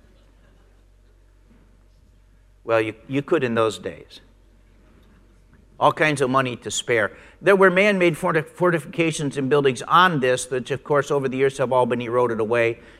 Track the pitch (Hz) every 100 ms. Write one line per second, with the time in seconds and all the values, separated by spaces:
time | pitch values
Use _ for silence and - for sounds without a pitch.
0 | _ _ _ _ _ _ _ _ _ _
1 | _ _ _ _ _ _ _ _ _ _
2 | _ _ _ _ _ _ 117 113 110 104
3 | - 139 139 165 127 113 110 95 95 76
4 | - - - _ _ _ _ _ _ _
5 | _ - _ _ _ - _ - 147 -
6 | 156 143 131 131 127 117 107 - - 117
7 | 98 - - - 160 196 190 180 208 196
8 | 175 156 180 165 147 - 180 165 - -
9 | 165 156 143 135 131 147 139 117 - 165
10 | 180 151 127 127 - 127 117 131 - 143
11 | 127 143 131 131 135 131 123 127 120 120
12 | 120 123 123 110 107 120 117 117 -